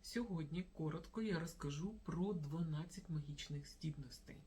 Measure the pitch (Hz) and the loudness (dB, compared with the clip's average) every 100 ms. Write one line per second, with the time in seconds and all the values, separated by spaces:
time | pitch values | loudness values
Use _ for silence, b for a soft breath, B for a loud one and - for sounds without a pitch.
0 | - 240 233 170 147 170 180 - 156 160 | 0 0 2 0 0 0 -2 0 0 0
1 | - - 220 170 170 - 143 143 190 220 | -2 0 2 4 2 -2 -2 0 0 -2
2 | - 165 190 185 143 160 170 151 180 - | -2 2 4 4 2 2 2 2 0 -6
3 | - 156 143 143 - 147 143 - 156 147 | 0 0 0 -4 -2 -4 -4 -2 -2 -2
4 | 127 - - - | -6 -10 -12 -12